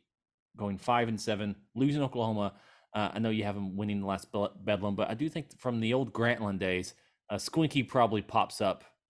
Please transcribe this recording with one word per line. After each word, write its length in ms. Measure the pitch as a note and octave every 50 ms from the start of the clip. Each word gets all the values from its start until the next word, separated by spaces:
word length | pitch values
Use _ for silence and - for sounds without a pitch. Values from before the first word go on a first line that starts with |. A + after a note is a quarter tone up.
| _ _ _ _ _ _ _ _ _ _ -
going 200 | - G#2 G2+ F#2+
five 300 | F#2+ - B2 A#2+ A#2+ A#2
and 120 | A2+ A2 G2+
seven, 360 | - A2+ G#2+ G2 G#2+ G2+ G2 - - _ _
losing 300 | A#2 C3+ D3 C#3+ D3 C#3
Oklahoma. 500 | C3 - A#2+ A2+ A2+ G#2+ G#2 G2+ G2 - - - - - - _ _ -
Uh, 160 | G#2+ G#2 - -
I 60 | A2
know 100 | A2+ A2+
you 160 | A2 G#2+ G#2
have 100 | G2+ G2
them 200 | G#2 G2 F#2+ F#2
winning 240 | G2+ G#2 G#2 G#2 G2+
the 40 | G2
last 260 | G2 F#2+ F#2+ - -
Be-, 160 | - G2+ G2 - - -
Bedlam, 340 | G2 G#2 G#2 F2+ G2+ G2+ G2
but 140 | G#2 G2 -
I 40 | A2
do 120 | A#2 D3+ D#3+
think 280 | - E3 C#3+ - - -
from 200 | - B2+ A#2+ A2+
the 140 | A2+ A2+ B2
old 180 | C3+ C3+ A2 -
Grantland 460 | A2+ A#2 A#2 A#2+ A2 A2 G2+ G2 F2+
days, 340 | F#2+ F#2 F#2 F2+ F2+ - - _ _ _ _ _ _ -
uh, 60 | G#2
Squinky 500 | G2 - - - E3 D#3+ D3 - C#3 -
probably 340 | - - B2+ A#2 G2+ A2 G#2
pops 380 | - - - A2 F#2 - - -
up 220 | G#2+ F#2+ F#2 - - - _ _ _